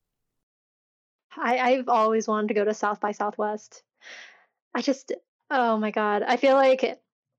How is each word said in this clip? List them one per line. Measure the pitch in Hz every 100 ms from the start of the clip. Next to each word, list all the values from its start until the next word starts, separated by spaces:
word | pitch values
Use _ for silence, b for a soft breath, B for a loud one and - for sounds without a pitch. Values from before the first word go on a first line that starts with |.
| _ _ _ _ _ _ _ _ _ _ _ _ _ -
I, | 269 254
I've | 247 262 247
always | 240 220 220 220
wanted | 214 214
to |
go | 214
to | 208 214
South | 208 202
by | 208
Southwest. | 208 208 208 214 214 - - _ _ B B B B B _ _ 247
I |
just, | 240 262 - - _ _ _
oh | 277 233 220
my | 214
God. | 214 208 208
I | - 240
feel | 269
like | 269 269 262 240 - _ _ _